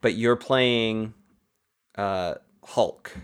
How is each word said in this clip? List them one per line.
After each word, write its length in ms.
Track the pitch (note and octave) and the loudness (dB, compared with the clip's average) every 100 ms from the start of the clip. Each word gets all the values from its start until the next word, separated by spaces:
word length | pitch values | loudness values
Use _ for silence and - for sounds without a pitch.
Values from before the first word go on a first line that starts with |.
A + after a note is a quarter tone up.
but 120 | A#2+ G#2 | 0 2
you're 200 | A#2 A#2+ | 2 2
playing, 760 | - C3 B2+ A#2+ A2+ A2 A2 - _ _ _ _ _ _ _ - | 2 2 4 2 0 -2 -6 -10 _ _ _ _ _ _ _ -6
uh, 380 | G2+ F#2+ F2 - _ _ | -2 -2 -4 -6 _ _
Hulk. 520 | - - G#2+ - - - | -8 0 0 -2 -18 -18